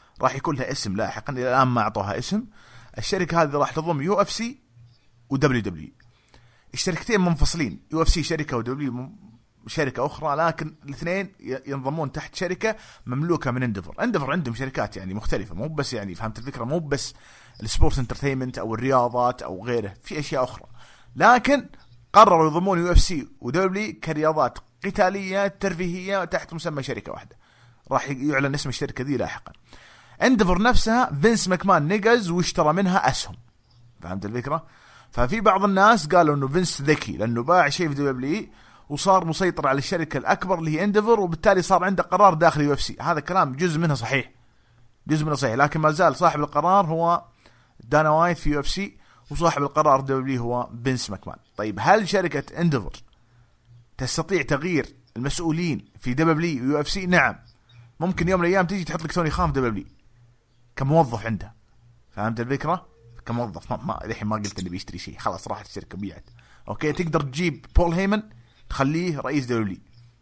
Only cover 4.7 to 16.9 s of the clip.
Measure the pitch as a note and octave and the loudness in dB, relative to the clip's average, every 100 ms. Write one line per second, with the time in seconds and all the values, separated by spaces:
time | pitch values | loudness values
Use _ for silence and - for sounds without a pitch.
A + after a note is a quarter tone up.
4.7 | _ - _ _ _ _ C3+ C#3+ B2 G2+ | _ -20 _ _ _ _ 0 2 2 -2
5.7 | E2 D2+ - _ _ _ _ _ _ _ | -6 -12 -20 _ _ _ _ _ _ _
6.7 | - - E3 - G#3+ F3 E3+ - E3 B2+ | -6 -4 -4 -2 0 2 4 2 2 -4
7.7 | - - D#3+ D#3+ - - D#3+ D3 B2+ A#2 | -6 -6 2 4 4 0 -4 -4 -4 -4
8.7 | C3+ C#3 A#2+ C3+ - - - _ _ - | -4 -6 -6 -10 -16 -20 -20 _ _ -10
9.7 | - C#3 A#2+ C#3 - D#3+ C#3+ E3 E3 D#3 | -4 -2 -2 -4 -4 -4 0 0 -2 -6
10.7 | D#3+ C#3 C3+ D#3+ F#3+ F#3+ - - C3 - | -10 -16 -10 -6 -4 -6 -12 -10 -10 -8
11.7 | C#3 C3 D#3+ C#3+ D3+ - - F3+ F3+ A3 | -6 -4 -4 -6 -8 -12 -6 -6 -2 -4
12.7 | G#3+ - - - B2+ E3 E3 C#3 B2 B2+ | -4 -10 -18 -8 -4 -2 -2 -2 -2 -2
13.7 | G2 E2 - A#3+ G3 C3 E3 B2+ A2 C3+ | -4 -8 -6 -2 -2 -2 -4 -4 -6 -6
14.7 | C#3 G#2 - F#2 G2+ - C3+ A2 E2 C#3+ | -6 -6 -8 -10 -4 -2 -2 -4 -8 -8
15.7 | D3+ C#3 A#2 G2+ E2+ A2 G#2+ B2+ C3 A#2 | -6 -6 -6 -8 -8 -8 -8 -12 -10 -6
16.7 | E3 D3+ | -4 -4